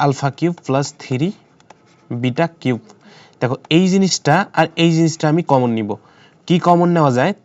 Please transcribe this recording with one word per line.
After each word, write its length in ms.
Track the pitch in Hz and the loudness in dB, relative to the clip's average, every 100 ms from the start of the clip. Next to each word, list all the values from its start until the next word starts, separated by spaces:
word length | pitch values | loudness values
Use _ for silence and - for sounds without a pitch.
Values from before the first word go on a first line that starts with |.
| 143 | 0
আলফা 240 | 131 139 127 | 0 -4 -2
কিউব 180 | 170 170 - | -4 -4 -4
প্লাস 220 | 135 139 - | -4 -4 -10
থ্রি 260 | - 127 170 - _ _ - _ _ _ - 120 | -8 -4 -4 -6 _ _ -20 _ _ _ -10 -6
বিটা 240 | 127 143 165 165 | -4 -2 -4 -4
কিউব। 200 | 127 113 - _ - - - - | -4 -4 -8 _ -20 -20 -20 -6
দেখো 160 | 123 131 - 160 | -4 -4 0 2
এই 80 | 185 | 2
জিনিসটা 420 | 196 190 - 147 165 202 - | 2 0 0 0 0 0 -2
আর 80 | 160 - | -2 0
এই 80 | 170 160 | 0 2
জিনিসটা 280 | 165 - 156 | 0 0 0
আমি 100 | 160 170 | 0 0
কমন 200 | 135 123 110 | 0 0 -2
নিব। 120 | 104 101 _ _ _ _ - | -4 -8 _ _ _ _ -2
কি 80 | 175 175 | 0 2
কমন 220 | 175 175 170 | 2 2 2
নেওয়া 160 | 143 123 | 2 2
যায়? 140 | 156 202 | -2 -4